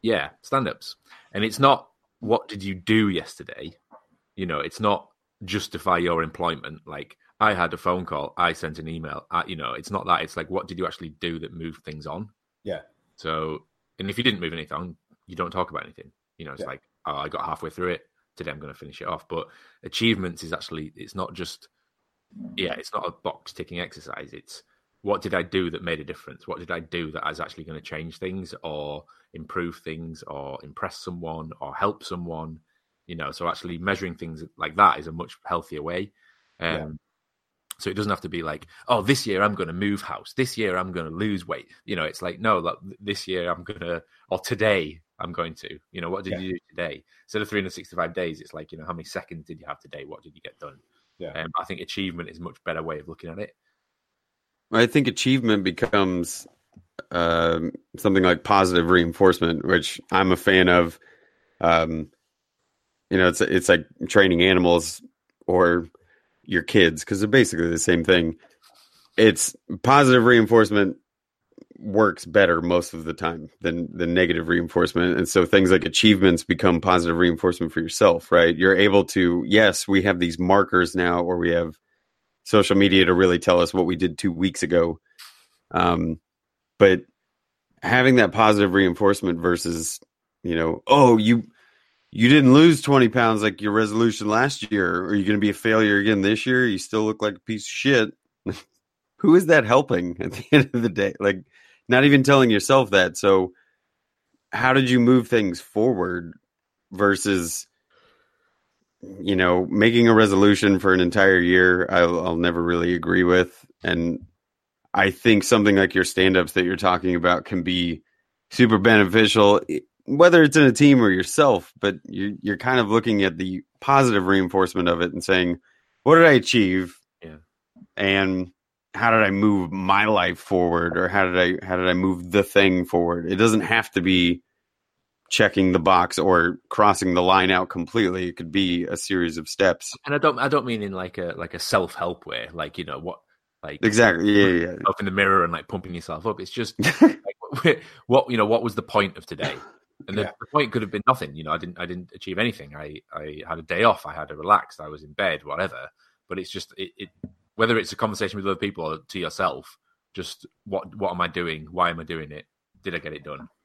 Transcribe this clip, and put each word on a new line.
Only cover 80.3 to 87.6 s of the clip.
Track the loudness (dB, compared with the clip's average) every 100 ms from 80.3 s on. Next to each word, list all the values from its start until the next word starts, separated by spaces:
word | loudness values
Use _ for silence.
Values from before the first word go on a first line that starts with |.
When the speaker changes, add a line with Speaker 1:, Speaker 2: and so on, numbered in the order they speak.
| -2
Speaker 3:
markers | 2 2 4 0 0 -2
now, | -2 -2
or | -2 -2
we | -2
have | -2 -4 -10 _ _ _ _ _ _ 2
social | 2 4 4
media | 6 6 4
to |
really | 4 4 2
tell | 2 2
us | 2
what | 0 -2
we | 0
did | -4 -2
two | -6
weeks | -2 -4 -4
ago. | 0 0 0 -4 _ _ -20 _ _ _ _
Um, | -2 0 0 -4 -8 _ _ _ _ _ _
but | 4 4 -2 _ _ _ _ _